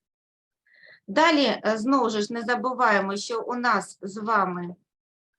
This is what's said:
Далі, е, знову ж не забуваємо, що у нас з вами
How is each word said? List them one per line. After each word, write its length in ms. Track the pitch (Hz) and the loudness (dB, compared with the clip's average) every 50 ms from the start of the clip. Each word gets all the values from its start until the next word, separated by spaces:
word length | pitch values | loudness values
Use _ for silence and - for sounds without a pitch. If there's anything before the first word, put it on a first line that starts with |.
| _ _ _ _ _ _ _ _ _ _ _ _ _ _ _ _ - - - _ _ | _ _ _ _ _ _ _ _ _ _ _ _ _ _ _ _ -20 -20 -20 _ _
Далі, 380 | - 190 285 320 339 320 285 277 | -2 2 4 4 6 6 4 4
е, 340 | 226 - - - 208 220 220 | 2 0 0 0 -2 -2 0
знову 320 | 214 262 277 269 240 220 | 2 2 2 2 2 2
ж 220 | 214 214 208 208 | 0 -2 -2 -2
не 100 | 233 233 | -4 -6
забуваємо, 760 | 226 220 247 220 208 247 254 240 247 226 208 196 190 196 196 | -2 -2 -2 -2 -2 -4 0 2 2 4 4 2 2 0 -4
що 260 | 202 - - 240 226 | -6 -6 -6 -6 -6
у 120 | 190 - 247 | -4 -6 -6
нас 440 | 247 240 247 220 196 180 - - - | -2 0 0 0 0 -2 -6 -12 -14
з 140 | - 202 190 | -14 -12 -10
вами 600 | 220 214 220 226 208 190 180 175 180 175 175 175 - _ _ _ _ _ _ _ _ _ _ _ | -8 -2 0 2 2 2 0 -2 -6 -8 -10 -12 -16 _ _ _ _ _ _ _ _ _ _ _